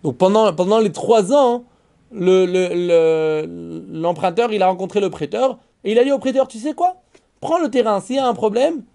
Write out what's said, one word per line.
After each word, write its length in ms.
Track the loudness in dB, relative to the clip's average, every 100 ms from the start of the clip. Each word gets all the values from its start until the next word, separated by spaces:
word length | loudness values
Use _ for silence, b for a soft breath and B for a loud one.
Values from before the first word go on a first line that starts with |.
Donc 140 | -6 0
pendant, 360 | 2 4 2
pendant 280 | 0 0 2
les 100 | 0
trois 420 | -2 2 2 4
ans, 320 | 2 2 0 -6 b b b _
le, 320 | -4 2 4
le, 240 | 2 0 -2
le, 1080 | -2 2 2 4 2 0 -2 -6 -10 -12 -14 -12
l'emprunteur, 600 | -6 -4 -2 -2 0 -2
il 80 | 2
a 40 | 0
rencontré 340 | 0 -4 -2
le 80 | -2
prêteur, 520 | -4 -6 -2 -2 -2 b b
et 80 | -2
il 60 | 2
a 40 |
dit 60 | 2
au 80 | 0
prêteur, 300 | 0 -2 -2
tu 100 | -4
sais 160 | -8
quoi ? 220 | -2 -2 -2 _ b b _
Prends 200 | -4 -2
le 100 | 0
terrain, 300 | 0 2 0
s'il 160 | -2 -2
y 20 |
a 80 | 0
un 80 |
problème 480 | 0 -2 0 0 -2 -10